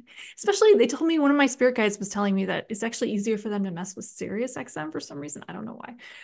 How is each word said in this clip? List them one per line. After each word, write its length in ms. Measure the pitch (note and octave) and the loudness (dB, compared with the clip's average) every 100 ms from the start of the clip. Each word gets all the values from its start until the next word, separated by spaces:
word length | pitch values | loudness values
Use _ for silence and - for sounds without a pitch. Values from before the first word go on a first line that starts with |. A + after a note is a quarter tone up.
| - - - - | -20 -20 -18 -4
Especially, 380 | - G4+ G#4+ | -2 4 8
they 140 | F#4 A#3+ | 8 6
told 180 | C4+ E4 | 2 0
me, 140 | D#4+ | 4
one 100 | C#4+ | 4
of 60 | C#4+ | 6
my 100 | C#4 | 4
spirit 300 | - B3+ B3 | 4 2 4
guides 240 | G#3+ G3+ | 0 0
was 80 | G3+ | -4
telling 260 | G3+ G3+ | -2 0
me 120 | F#3+ F#3+ | 2 0
that 200 | F3+ - | -4 -6
it's 140 | G#3+ | -6
actually 300 | A3+ A#3 B3 | -6 -2 -2
easier 260 | G#3 G#3 A3 | -2 0 -2
for 100 | G#3+ | -2
them 140 | G#3 | -2
to 80 | G3 | -4
mess 240 | E3+ F#3+ | -4 -10
with 120 | - G3+ | -10 -12
Sirius 500 | - F#3 G3+ B3+ C4 | -10 -8 -6 -6 -6
X 200 | B3 - | -10 -10
M 140 | G#3 | -8
for 80 | - | -8
some 220 | - C#3+ | -10 -10
reason. 240 | C#3+ - - | -10 -12 -12
I 60 | |
don't 140 | F#3+ A3 | -12 -10
know 120 | - | -12
why. 160 | - A#3+ - - | -16 -18 -20 -20